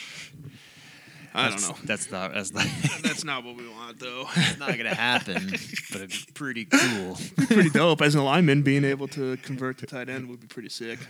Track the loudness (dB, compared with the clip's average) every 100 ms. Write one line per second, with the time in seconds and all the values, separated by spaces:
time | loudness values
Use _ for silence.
0 | -14 -16 -16 -18 -18 -20 -20 -20 -20 -20
1 | -20 -20 -8 0 0 0 -4 -6 -6 -6
2 | -6 -6 -6 -6 -4 -2 -2 0 -2 -2
3 | -4 -4 -6 -6 -8 -14 -14 -14 -16 -12
4 | -10 -10 -4 0 2 0 -4 -2 -2 0
5 | 2 2 0 -4 -4 -6 -8 -10 -8 -10
6 | -8 -10 -10 -8 -6 -6 2 4 4 0
7 | -4 -8 -4 0 4 6 8 6 6 6
8 | 6 6 6 6 6 6 6 4 4 0
9 | -4 -4 -4 -4 -6 -6 -6 -6 -10 -10
10 | -8 -8 -10 -14 -16 -14 -12 -10 -10 -10